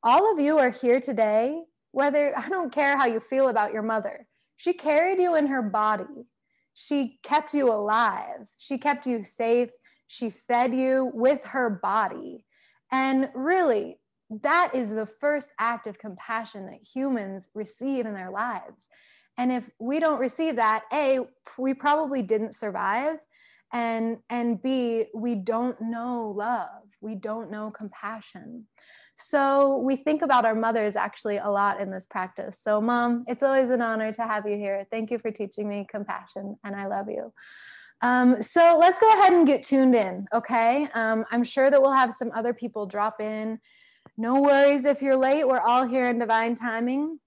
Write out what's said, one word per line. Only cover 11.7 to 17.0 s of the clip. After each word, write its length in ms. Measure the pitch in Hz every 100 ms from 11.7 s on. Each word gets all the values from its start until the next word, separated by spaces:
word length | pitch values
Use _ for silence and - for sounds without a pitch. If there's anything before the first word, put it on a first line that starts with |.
body. 760 | 190 190 208 196 - - 240 _ _ _ _ _
And 380 | 262 262 269 262
really, 640 | 254 269 370 339 220 165 180 _ _ _
that 460 | 220 - 233 240
is 160 | 262 226
the 160 | 220 214
first 440 | - 294 294 262 -
act 280 | 226 233 226
of 120 | 196
compassion 680 | 214 180 - 226 220 208 190
that 160 | -
humans 680 | _ -